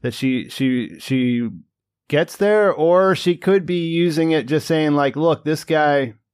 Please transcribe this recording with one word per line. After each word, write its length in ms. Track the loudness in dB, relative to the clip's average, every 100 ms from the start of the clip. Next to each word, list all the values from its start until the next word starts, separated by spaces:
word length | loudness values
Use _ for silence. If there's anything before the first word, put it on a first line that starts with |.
that 120 | -8
she, 360 | -4 -2 -2 -6
she, 480 | -4 -2 -2 -4 -10
she 480 | -4 -2 0 -2 -4 -10 -20 _ _ _ -4
gets 260 | -2 -2 0
there, 380 | 2 2 2
or 420 | 2 2 4 2 2
she 220 | 0 0
could 280 | 2 0 0
be 220 | -4 -2
using 440 | 0 0 2 2
it 160 | 0 0
just 200 | -2 0
saying, 240 | 0 2 2
like, 200 | 0 0
"Look, 300 | 0 0 -2
this 180 | -4
guy, 520 | -2 0 2 2 -2 -8 _